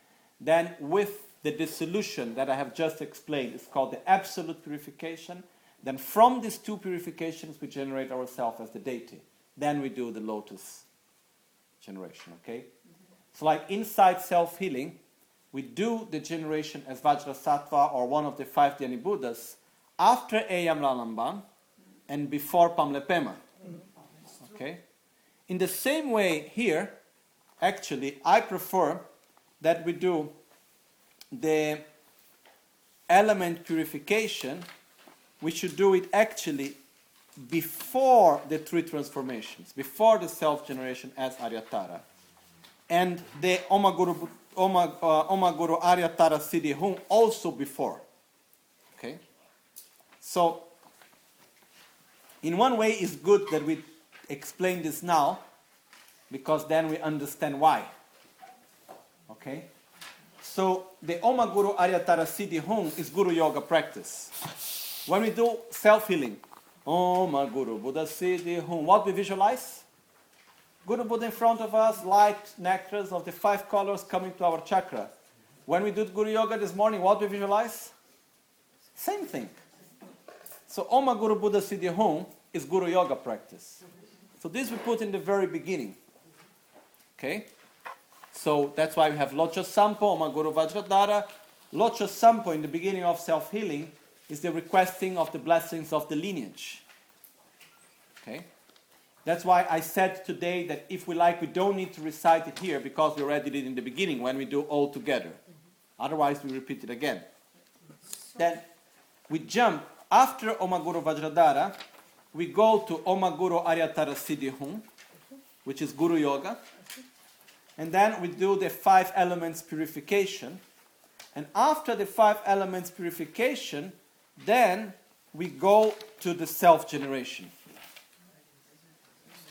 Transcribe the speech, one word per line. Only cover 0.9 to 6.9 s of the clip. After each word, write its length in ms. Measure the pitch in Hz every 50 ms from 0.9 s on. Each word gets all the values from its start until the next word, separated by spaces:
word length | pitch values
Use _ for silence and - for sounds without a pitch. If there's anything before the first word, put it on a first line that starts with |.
| 170 202 202 - - - - - _ _ -
the 100 | 151 147
dissolution 800 | - 160 160 - - 165 156 180 208 196 - - - 127 117 113
that 140 | 120 - -
I 80 | 131
have 180 | 135 139 135 -
just 260 | - 160 156 156 - 151
explained, 520 | - - - - - 151 143 123 117 123
it's 120 | 127 -
called 260 | - - 147 131 120 127
the 160 | 120 - 175
absolute 540 | 190 196 190 - - 190 165 160 160 160 -
purification. 840 | 151 147 147 - - 139 - - 165 165 160 - - 180 180 185 - _ _ _ _ _ _ -
Then 160 | 135 135 131
from 420 | - - - 208 226 247 254 247
these 180 | 226 220 - -
two 180 | - - 214 185
purifications, 840 | - 190